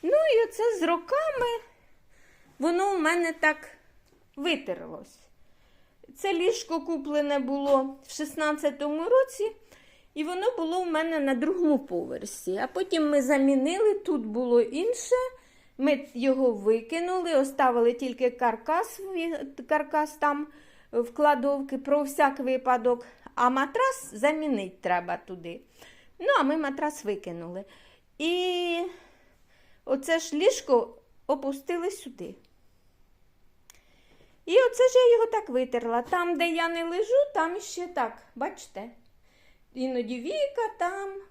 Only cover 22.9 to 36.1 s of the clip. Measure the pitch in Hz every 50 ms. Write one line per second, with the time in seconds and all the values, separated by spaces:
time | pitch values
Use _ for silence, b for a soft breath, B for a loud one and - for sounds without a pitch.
22.9 | 240 240 240 - B B B B _ - 240 247 254 269 277 277 277 453 508 539
23.9 | 523 - - - - 214 220 285 311 311 311 302 269 214 196 185 185 - - 185
24.9 | 175 180 175 175 175 170 - - 185 180 165 170 170 - - B B B B B
25.9 | B B B B B _ 330 415 571 - 302 269 302 320 311 277 269 277 339 294
26.9 | 302 - - 214 208 202 - 180 170 170 170 165 175 185 196 b b b b b
27.9 | b b b b _ _ 294 330 349 359 359 370 359 349 349 349 339 339 349 370
28.9 | 359 B B B B B B B B B _ b b b b b b b b -
29.9 | 262 269 269 - 330 330 320 - - 294 339 427 508 - - - 269 240 - -
30.9 | - - _ _ _ _ _ _ 269 277 277 269 277 269 - - 339 349 339 359
31.9 | 381 - - 262 - - 175 - - - _ _ _ _ _ _ _ _ _ _
32.9 | _ _ _ _ _ _ _ _ _ _ _ - _ _ _ b b b b b
33.9 | b b b b b b b b b b b - 330 466 523 480 480 - 508 508
34.9 | 508 508 508 480 466 453 453 453 453 440 427 - 247 254 254 254 254 240 233 233
35.9 | 233 240 247 -